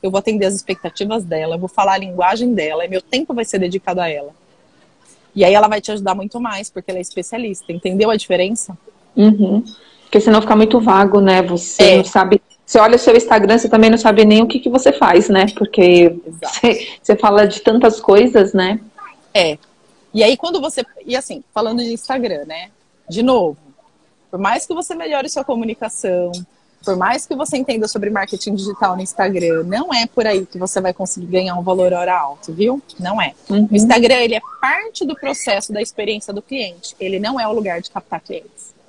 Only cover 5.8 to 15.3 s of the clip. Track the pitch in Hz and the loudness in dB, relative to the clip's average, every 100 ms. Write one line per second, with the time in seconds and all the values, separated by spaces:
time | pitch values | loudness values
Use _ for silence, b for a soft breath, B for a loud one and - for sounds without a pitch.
5.8 | 202 214 196 190 202 240 240 196 208 185 | -6 -6 -4 -6 -6 -8 -8 -8 -12 -14
6.8 | 190 185 175 - 175 226 233 185 - 175 | -10 -10 -8 -10 -10 -8 -8 -10 -10 -8
7.8 | 220 190 220 214 - 180 190 226 - 180 | -4 0 0 0 -2 -2 -2 -4 -10 -16
8.8 | - _ _ - 214 208 190 202 - B | -20 _ _ 4 4 6 2 0 -4 B
9.8 | B B B 208 220 214 214 214 220 233 | B B B 2 6 4 4 4 4 4
10.8 | 220 190 196 202 196 185 180 175 - - | 4 4 4 4 4 4 2 -4 -6 2
11.8 | 202 185 185 202 185 208 _ _ - 233 | 6 6 4 2 4 2 _ _ -2 4
12.8 | 220 240 254 233 - 220 196 233 226 220 | 6 4 6 4 6 2 4 2 2 4
13.8 | 226 226 226 208 214 214 226 254 247 254 | 6 6 4 6 6 6 4 0 0 2
14.8 | 262 - 208 180 208 | 2 4 4 4 4